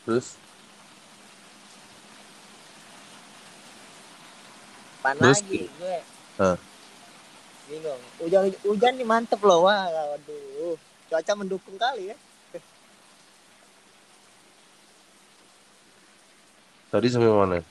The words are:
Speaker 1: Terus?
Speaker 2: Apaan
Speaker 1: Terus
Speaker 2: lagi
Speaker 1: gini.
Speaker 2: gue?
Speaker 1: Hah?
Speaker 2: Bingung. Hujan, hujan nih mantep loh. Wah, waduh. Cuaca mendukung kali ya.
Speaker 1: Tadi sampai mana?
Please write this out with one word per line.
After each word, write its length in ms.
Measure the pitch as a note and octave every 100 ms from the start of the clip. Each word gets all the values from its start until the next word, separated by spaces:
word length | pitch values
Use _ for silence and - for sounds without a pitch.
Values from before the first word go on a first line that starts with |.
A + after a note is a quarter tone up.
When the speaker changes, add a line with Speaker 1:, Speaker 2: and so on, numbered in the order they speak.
Speaker 1:
Terus? 240 | - A2+ - - - - - - - - - - - - - - - - - - - - - - - - - - - - - - - - - - - - - - - - - - - - - - - -
Speaker 2:
Apaan 180 | C3+ C#3
Speaker 1:
Terus 220 | B2 C#3
Speaker 2:
lagi 180 | G3 F#3+
Speaker 1:
gini. 140 | -
Speaker 2:
gue? 260 | - F3+ F3 - - - -
Speaker 1:
Hah? 220 | F#2+ F2 - - - - - - - - - - -
Speaker 2:
Bingung. 340 | D3+ D#3 C3 B2 -
Hujan, 260 | E3 F#3+ F#3+ F#3+ G3+
hujan 280 | G#3 A#3+ B3+
nih 120 | A#3+
mantep 320 | A3+ A#3 A3+
loh. 240 | G3+ E3+
Wah, 220 | F3+ G#3 F#3
waduh. 880 | D#3+ D3+ D3 D3 D3+ C#3+ C3+ E3+ D#3+ _ _ _
Cuaca 240 | D#3+ E3+ G#3
mendukung 420 | G3 F#3+ - G3
kali 340 | A#3 C4+ F#3+
ya. 60 | B3 _ _ _ E3+ _ _ _ _ _ _ - _ _ _ _ _ _ _ _ _ _ _ _ _ _ _ _ _ _ _ _ _ _ _ _ _ _ _ _ _ _ _ _ _ _ _ _
Speaker 1:
Tadi 200 | G#2+ A#2
sampai 200 | B2 A#2
mana? 300 | G#2+ F#2+ F2 E2+